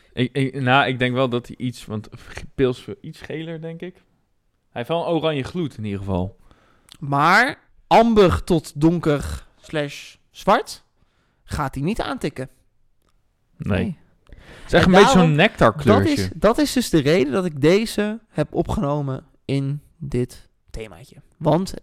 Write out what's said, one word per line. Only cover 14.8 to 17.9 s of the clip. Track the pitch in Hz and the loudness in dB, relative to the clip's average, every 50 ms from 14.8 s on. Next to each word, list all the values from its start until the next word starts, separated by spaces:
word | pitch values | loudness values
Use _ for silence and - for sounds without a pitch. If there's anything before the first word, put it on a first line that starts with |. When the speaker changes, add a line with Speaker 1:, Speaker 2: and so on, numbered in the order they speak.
| 165 | 4
Speaker 2:
En | 180 185 | 6 8
Speaker 1:
een | 185 | 8
beetje | 208 247 269 | 8 8 8
Speaker 2:
daarom, | 185 170 | 6 6
Speaker 1:
zo'n | 156 151 | 4 4
nectarkleurtje. | 143 185 226 - - 156 113 104 151 143 - 214 254 - 320 294 | 2 2 2 2 4 4 4 4 2 2 4 4 4 4 2 0
Speaker 2:
dat | 269 190 | 0 -2
is, | 190 - | -4 -4
dat | 160 - 208 240 | 0 2 2 2
is | - 302 269 - | 2 0 0 0
dus | 262 226 - | -2 -2 0
de | - 160 | 0 0
reden | 123 143 165 196 262 294 254 | 2 2 2 2 0 0 -2
dat | 196 175 | -2 -4
ik | 175 151 135 | -4 -2 0
deze | 131 156 185 208 233 214 | 2 4 4 4 2 -2